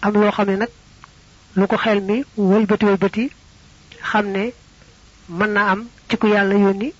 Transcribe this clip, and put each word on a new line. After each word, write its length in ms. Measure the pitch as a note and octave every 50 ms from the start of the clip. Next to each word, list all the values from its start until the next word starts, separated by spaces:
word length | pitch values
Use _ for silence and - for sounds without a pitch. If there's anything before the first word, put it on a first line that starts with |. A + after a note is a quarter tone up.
| -
Am 100 | G3 G#3
loo 160 | G#3 G#3 G#3
xam 160 | G3+ - G#3 G3+
ne 80 | F#3+
nag 120 | F#3+ A3 A#3+ - - - - - - - - - - - - - - _ _ -
lu 100 | F#3+ G3
ko 100 | G3 G#3+
xel 240 | A3 - A3+ G#3+ G3+ G3
mi 220 | F#3+ G#3 A#3+ C#4 - -
wëlbati 480 | A3 G3+ F#3 F#3+ A3 A3+ F#3+ G#3+ G#3 -
wëlbati, 440 | G#3 G3 F#3+ F3 G3 - G#3+ A#3 C#4+ - - - - - - - - - - - - - - - -
xam 160 | - G#3+ G#3 G3+ G3
ne 200 | G3 G3 B3 - - - - _ - - - - _ - - _ - - -
mën 220 | E3+ E3+ G3+ G#3+ G#3
na 180 | G3+ G#3 G3+
am 160 | F#3+ G3 A3+ A#3 - - _ -
ci 80 | -
ku 100 | A3 -
Yàlla 280 | G#3+ G#3 G#3 G3+ G3 G3+
yónni 380 | G3+ G3+ G3 G3 G3 G#3 C#4 - _